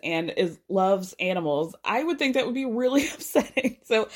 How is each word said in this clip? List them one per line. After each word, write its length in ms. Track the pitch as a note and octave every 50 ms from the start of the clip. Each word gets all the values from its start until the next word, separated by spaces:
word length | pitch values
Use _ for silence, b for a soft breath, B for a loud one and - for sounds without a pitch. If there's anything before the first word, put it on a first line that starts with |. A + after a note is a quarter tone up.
| -
and 300 | E3 E3 E3 E3 E3 -
is, 220 | - F#3+ E3+ D#3+ - _ -
loves 460 | - F#3 F#3 F#3+ G3 F#3+ F#3 F#3 - -
animals, 560 | F3+ F#3 F#3 F3+ E3 D3+ D3 C#3+ E3 D#3+ - - -
I 180 | - G#3 B3 D#4
would 140 | E4+ E4+ C#4
think 160 | D4 C4 B3+
that 140 | C4+ B3 B3+
would 80 | A#3+
be 100 | C4+ C4+
really 420 | B3+ A3 A#3+ B3+ B3+ C4+ C#4+ C#4 E4
<laughs> 60 | -
upsetting. 640 | - - - - C#4+ - - - C4+ - C4 - - -
So 260 | - A#3 A3 G#3+ - B